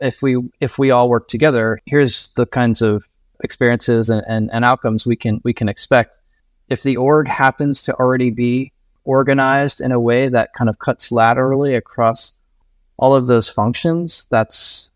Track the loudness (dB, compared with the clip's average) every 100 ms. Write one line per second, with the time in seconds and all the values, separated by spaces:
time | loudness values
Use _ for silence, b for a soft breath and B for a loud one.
0 | -6 -4 -2 -2 -4 -6 -6 0 2 4
1 | 4 0 -2 0 2 2 0 -4 -2 2
2 | 2 0 -6 -4 -2 0 0 2 0 0
3 | -4 _ _ -12 -10 -2 0 0 0 0
4 | 0 -2 -2 -4 -4 0 2 2 0 -2
5 | -2 -2 -2 -2 -2 -2 -4 -4 0 2
6 | 2 -6 _ _ _ _ -8 -6 -2 -2
7 | 2 2 0 0 0 0 -2 -2 -4 -2
8 | 0 0 0 -2 -2 -2 -6 _ _ _
9 | -2 0 2 2 2 2 0 -2 -2 0
10 | 2 2 2 0 -2 -2 -2 -2 -4 -4
11 | -2 2 2 2 0 0 0 -2 -4 -2
12 | 0 0 -6 -14 _ _ _ _ _ -2
13 | 2 4 4 2 2 -2 -2 -2 -2 -2
14 | -4 -8 -4 -2 -2 -4 -8 -8 -12